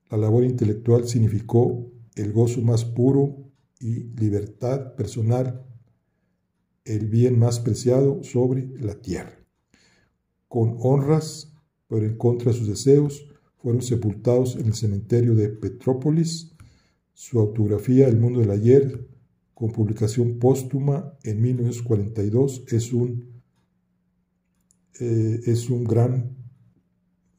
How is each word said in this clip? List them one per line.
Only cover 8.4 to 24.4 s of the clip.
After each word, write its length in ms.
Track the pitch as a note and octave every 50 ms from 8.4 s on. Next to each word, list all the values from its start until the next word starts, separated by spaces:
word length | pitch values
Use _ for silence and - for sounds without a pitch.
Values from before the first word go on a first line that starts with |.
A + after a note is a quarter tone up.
| B2+ B2+ C3 C3+ B2+ - - -
la 160 | A#2+ G2+ -
tierra. 440 | - - F#2 E2+ - - - - _ _ _ _ _ _ _ _ _ _ _ _ _ _ _ _ _ _ _ _ _ _ -
Con 260 | - A#2+ A2+ A#2 A#2 -
honras, 760 | A#2+ B2+ C#3 C#3 C3+ C#3+ D#3 D3+ - - - - - - - _ _ _ _ _ _
pero 180 | - A2+ A2 G#2+
en 120 | A2 A2+
contra 340 | - - A#2+ A#2+ A#2 A#2 B2
de 60 | A2
sus 100 | A#2 A2
deseos, 600 | G#2 G2 - - C3+ C#3 D3 D3 C#3+ C#3+ - - - - _ _ _ _
fueron 240 | _ - A#2+ A#2 B2+
sepultados 760 | - - A#2 A2+ - G#2+ G2 - - B2 A#2+ B2+ B2+ B2 -
en 120 | - A#2
el 60 | A2 G#2+
cementerio 640 | - A#2 G#2 G2 G2 - - A#2+ A#2+ A#2+ A#2+ A2+
de 140 | G#2+ G#2 G#2
Petrópolis. 1040 | - - - F#2+ - - - B2+ C3 C3 C3 D3+ D#3 E3 D#3+ E3 - - - - _ - - - _ _ _ _ _ _ _ _ _
Su 260 | - - - A2+ A2+
autografía, 680 | G#2+ G#2 - A2+ G#2 G2+ G#2 G2 - C3 B2+ C3 C3+
El 120 | B2 A2+ A2
mundo 200 | A#2 B2 B2 B2
del 120 | A2+ G2+
ayer, 560 | G2+ G#2 G#2+ A#2+ C3 C#3 C#3 - - - - - - _ _ _ _ _ _ _ _
con 180 | - A2+ A2
publicación 680 | - A#2 G#2+ G#2 G#2+ - A2 G#2+ - B2 A#2+ A#2+ A#2+ A#2+
póstuma 800 | A#2+ C3 C3+ C3 - - - C3+ C#3 C#3+ C#3 D#3+ - - - - -
en 180 | A2+ G#2 G#2+
mil 140 | A#2 B2+ B2+
novecientos 300 | A#2+ A#2 A#2+ A#2 - A#2+
cuarenta 360 | A#2 A2+ G2+ G2+ G#2+ - G#2+ G2+
y 60 | G#2
dos, 360 | A2 B2+ C#3 C#3 C3 - - -
es 220 | A#2+ A2+ A2+ -
un, 500 | B2+ A#2+ B2 A#2+ A#2+ A#2+ - - - - _ _ _ _ _ _ _ _ _ _ _ _ _ _ _ _ _ _ _ _